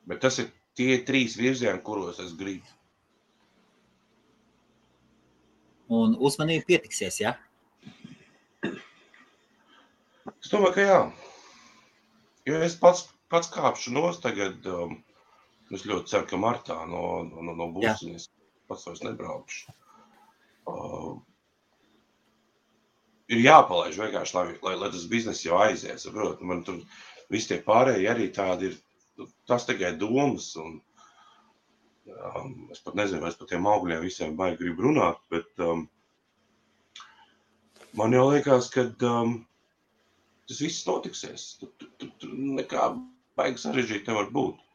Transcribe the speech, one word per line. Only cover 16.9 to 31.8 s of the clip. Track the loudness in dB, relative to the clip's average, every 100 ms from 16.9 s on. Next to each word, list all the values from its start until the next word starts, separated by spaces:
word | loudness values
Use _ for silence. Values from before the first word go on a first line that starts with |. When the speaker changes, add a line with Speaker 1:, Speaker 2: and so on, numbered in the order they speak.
| -6 -4 -4
Speaker 1:
no, | -8 -10
no, | -10 -8
no | -8
Speaker 2:
Jā. | -2 0
Speaker 1:
būsiņas | 0 -6 -14 -18 _ _ _ _
pats | -14 -14
vairs | -12
nebraukšu. | -12 -10 -10 -12 -14 -16 -16 -20 _ -20 _ _ _ _ _ _ -14
Uh, | -12 -10 -10 -12 -14 _ _ _ _ _ _ _ _ _ _ _ _ _ _ _ _ _ _ _ _ -2
ir | 6
jāpalaiž | 10 10 10 2 -2 -4
vienkārši, | -4 -4 -2 -2
lai, | -2 -4
lai, | -4 -4
lai | -4
tas | -6 -2
biznes | -2 -2 -6
jau | 0 4
aizies, | 4 2 -8 -10
saprot? | -10 -4 -4 -4
Man | -6 -6
tur | -6 -12 -14 -20 -20 -20 -6
visi | -6 -2
tie | -4
pārējie | 4 6 6 4 2
arī | 0 -2
tādi | -2 -2 0 -4
ir, | -6 _ _ _ -20
nu, | -20 _
tas | -2 -2
tikai | 0 -2 -2
domas, | -2 0 2 2 -2 -8
un, | -12 -12 -14 _ _ -20 _ -20 _ _ _ _ _